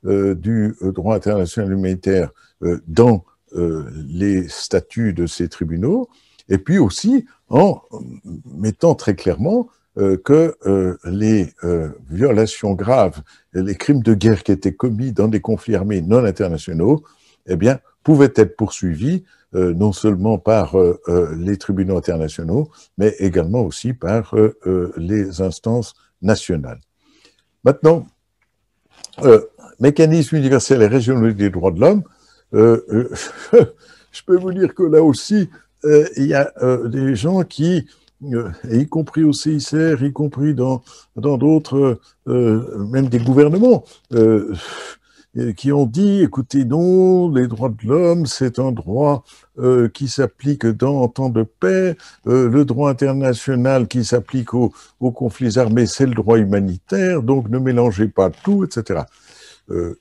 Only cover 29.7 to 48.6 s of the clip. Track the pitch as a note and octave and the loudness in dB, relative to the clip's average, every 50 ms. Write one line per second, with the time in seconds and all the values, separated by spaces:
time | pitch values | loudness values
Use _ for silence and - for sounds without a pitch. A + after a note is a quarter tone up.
29.7 | - - A#2 C#3+ C#3+ - D#3+ D#3 D#3+ E3 C#3+ - E3 D#3 C3+ C3 C3+ B2 - - | -4 0 2 2 4 4 4 4 4 2 2 0 0 0 2 2 2 2 2 2
30.7 | C3+ B2 A2 G2+ A#2 C3+ A#2 A#2+ C3 B2 A2+ A2+ A2 G2 G2+ G2+ F2+ F2 E2+ F#2+ | 4 4 4 4 4 2 0 0 2 2 2 2 2 2 0 -2 0 0 -2 -2
31.7 | E2+ E2+ A#2+ E3 G#3+ G#3 E3 - _ _ _ _ _ _ _ _ - G#2+ A2 A#2 | 2 4 4 4 4 2 0 -6 _ _ _ _ _ _ _ _ 2 4 6 6
32.7 | A#2 A2+ - - G#2+ A2 B2+ - - - - - - - - - - A#3+ E3 A#2 | 6 4 0 -2 -2 -2 -2 -2 -6 -12 -14 -14 -16 -18 -2 4 4 4 4 4
33.7 | - _ _ _ _ _ _ _ - - - - F#3 F3+ F3+ F#3 F3 F#3+ F#3 - | 0 _ _ _ _ _ _ _ -20 -10 -4 0 0 0 0 -2 -4 -2 -2 -2
34.7 | - - F#3 D#3+ D3+ D#3 E3 D#3 B2+ - - - G#3 G#3 F#3 - - - _ _ | 0 0 0 4 4 4 4 4 2 0 -2 -2 0 0 0 -2 -6 -16 _ _
35.7 | _ _ - D3+ D3+ D3+ D#3 - - - C#3 D3 D3+ C#3 C#3+ - - - B2+ B2+ | _ _ 0 4 4 4 4 2 -2 -4 -2 0 0 0 0 -2 -4 -4 -2 0
36.7 | B2+ A#2+ A#2 A#2 A2+ C3+ C3+ C3+ C3+ G#2 G#2+ E3 F#3+ F#3+ E3 - - - D3+ E3+ | 0 0 -2 -4 -4 -4 -2 -2 -2 -2 -2 -2 0 -2 -2 -4 -4 -4 -2 0
37.7 | F#3 E3 - - _ _ _ _ _ - C#3+ D3 B2 A#2 A#2 F#2 D#2+ - - B2 | 0 -2 -4 -6 _ _ _ _ _ -18 -10 -6 -6 -6 -6 -6 -10 -12 -6 -2
38.7 | A2+ A#2+ C#3+ D3 - D#3+ D3+ - - D#3+ D#3+ D3+ C#3 - - D3+ D#3 D3 - - | 0 0 0 0 -2 -6 -6 -4 -2 0 2 2 2 0 -2 -4 -2 -4 -4 -4
39.7 | D3 D#3 D#3+ E3 D#3 A#2+ C3+ C#3+ C3 - D3 C#3+ - C3 C#3+ D3+ D3 B2 B2 C3 | -2 -2 0 0 0 0 -2 -4 -4 -4 -6 -6 -4 -4 -2 -2 -2 0 -2 -2
40.7 | C3 B2 - - - - _ _ - A#2 A2 C#3+ C#3+ B2 B2+ D3+ D#3+ D#3 D#3 - | -2 -4 -8 -14 -20 -20 _ _ -10 -6 -2 -2 0 0 2 2 2 2 0 -2
41.7 | C3 C#3 C#3 C3+ A#2 A2 _ _ _ _ - B2+ B2 B2 A#2+ A2+ G#2+ A2 B2 - | 0 0 2 0 0 -2 _ _ _ _ -8 -4 0 0 2 2 2 0 -2 -6
42.7 | - G2+ G2+ G#2 B2 E3 C#3 B2+ A#2 A#2+ A#2 B2+ C3 C#3 D3 D3 D#3+ F#3+ A#3 B3+ | -8 -8 -8 -4 -2 -2 0 0 0 0 0 2 4 6 6 4 4 4 4 4
43.7 | A#3 C#3+ - - - _ _ - A#2+ A#2 A2 A2+ A2 G#2 G#2 - G2 F2+ - - | 4 2 0 -6 -20 _ _ -2 2 4 4 4 4 2 0 -2 -8 -10 -10 -14
44.7 | - - - - - _ _ _ _ _ _ _ - B2 A#2+ A#2+ G#2+ - - C#3 | -16 -16 -16 -18 -20 _ _ _ _ _ _ _ -8 -6 -6 -6 -6 -4 -2 0
45.7 | C#3+ C#3+ C#3 A#2 A2+ E3 G3 G2+ G2 G3+ F3+ - - C3+ B2 - - C#3 C3 A#2 | 0 2 0 0 0 0 2 2 2 2 0 0 0 -4 -6 -2 -2 -2 0 0
46.7 | C3+ D#3+ F3 F3+ F#3 F#3 F#3 F#3 F#3 F3+ F3+ F3 C#3+ B2+ B2+ A#2+ A#2 G#2+ B2+ B2+ | 0 0 2 2 4 4 4 4 4 2 2 0 0 0 -2 -2 -4 -4 -4 -6
47.7 | A2 A2 - A2 C3+ E3 F3+ E3+ E3+ F3 D#3+ B2+ - - C3 B2+ A#2 - | -6 -6 -4 0 0 2 2 2 2 0 -2 -4 -4 -4 -4 -4 -2 -2